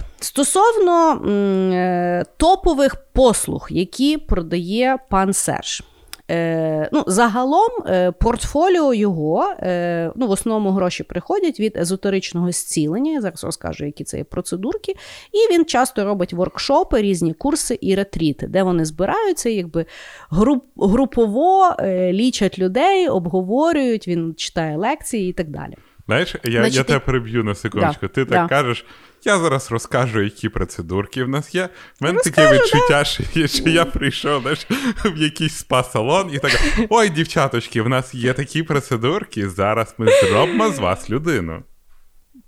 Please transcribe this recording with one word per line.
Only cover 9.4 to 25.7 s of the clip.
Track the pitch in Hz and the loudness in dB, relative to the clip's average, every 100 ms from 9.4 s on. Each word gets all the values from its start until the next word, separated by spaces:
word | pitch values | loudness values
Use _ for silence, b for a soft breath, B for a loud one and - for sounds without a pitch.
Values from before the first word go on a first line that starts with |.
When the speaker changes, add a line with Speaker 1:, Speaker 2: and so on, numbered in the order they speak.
| 381 370 | -2 -4
Speaker 1:
е, | 185 175 175 170 165 - | -4 -2 -2 -2 -4 -2
ну, | 247 | -2
в | |
основному | 196 233 220 202 | -2 -2 0 0
гроші | 196 180 - | 0 0 -2
приходять | - 180 - 392 349 - | -8 -8 -4 -2 0 -2
від | 214 - | -4 -2
езотеричного | 170 190 202 190 - 175 175 | -4 -2 -2 -2 -2 -2 -2
зцілення, | 170 - - 151 196 294 | -4 -4 -2 -2 0 -2
я | 302 | -2
зараз | 202 165 | -4 -6
розкажу, | - - - 160 147 | -10 -8 -8 -8 -10
які | - | -10
це | 147 - | -10 -10
є | |
процедурки, | - - - 180 220 403 - 381 B B B | -8 -8 -6 -6 -6 -6 -8 -10 B B B
і | 415 453 | 0 2
він | 349 320 | 4 2
часто | 247 254 - 202 | 2 0 0 -2
робить | 196 180 | -2 -2
воркшопи, | 175 180 - - 285 381 247 | -2 -4 -2 0 2 2 2
різні | 202 180 170 | 2 0 -2
курси | 165 277 302 - 247 | -2 -2 -2 -2 -4
і | - 190 | 0 0
ретріти, | 196 - 160 135 156 | -2 -2 -2 -2 -2
де | 175 | 0
вони | 185 175 156 | 2 0 -2
збираються, | 156 196 427 427 349 240 | -2 -2 0 0 -2 -2
якби, | 214 175 165 160 B B B B | -2 -4 -4 -6 B B B B
груп-, | 160 220 277 - - | 2 4 2 -2 0
групово, | 196 233 269 - 220 214 339 381 359 - | 2 2 2 2 2 2 4 4 4 2
е, | 190 185 185 | -2 0 0
лічать | 185 254 - 190 - | 2 0 0 -2 0
людей, | 185 202 349 392 349 | -2 2 2 2 2
обговорюють, | 190 170 185 185 240 320 311 254 220 - | 0 0 -2 0 0 2 2 0 -2 -2
він | 170 165 156 | -4 -4 -6
читає | - - 160 151 | -6 -4 -4 -2
лекції | 220 294 - 226 180 | -2 -4 -4 -4 -4
і | |
так | 180 160 | -4 -6
далі. | 147 - | -8 -12